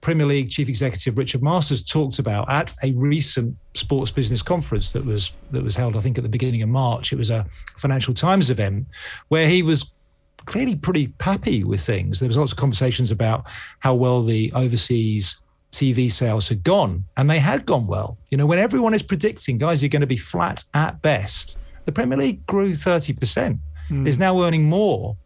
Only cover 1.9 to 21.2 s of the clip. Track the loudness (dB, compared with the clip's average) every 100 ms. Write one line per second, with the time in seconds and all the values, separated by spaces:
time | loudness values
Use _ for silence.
1.9 | 0 0 -2 -2 -2 0 0 0 -2 -2
2.9 | 0 2 2 2 0 -2 -6 -12 -8 -2
3.9 | -2 0 -2 -2 -2 0 -2 0 -2 -2
4.9 | -2 -2 -2 -4 -8 -8 -6 -4 -2 -2
5.9 | 0 -2 -2 -2 -2 0 0 0 2 2
6.9 | 0 -4 -2 0 -2 -2 -8 -16 -4 -2
7.9 | 0 0 0 2 4 4 2 0 -2 -6
8.9 | -12 -16 -18 0 2 4 4 4 0 -2
9.9 | _ _ _ _ _ -8 -2 -2 -2 0
10.9 | 0 -2 -2 -2 0 0 0 0 -2 0
11.9 | -2 0 -2 0 0 0 0 0 2 0
12.9 | 2 0 0 0 -2 -6 -14 -16 -4 0
13.9 | 2 4 2 2 2 0 0 0 0 0
14.9 | 0 2 0 0 -4 _ _ _ 0 2
15.9 | 2 2 2 2 0 0 0 2 4 2
16.9 | -2 -6 0 2 4 2 0 0 0 0
17.9 | -2 -4 -10 -4 0 2 4 2 2 2
18.9 | 2 0 0 -2 -2 -4 0 0 2 2
19.9 | 2 0 -2 -4 -4 -2 -2 -2 0 -2
20.9 | 0 0 0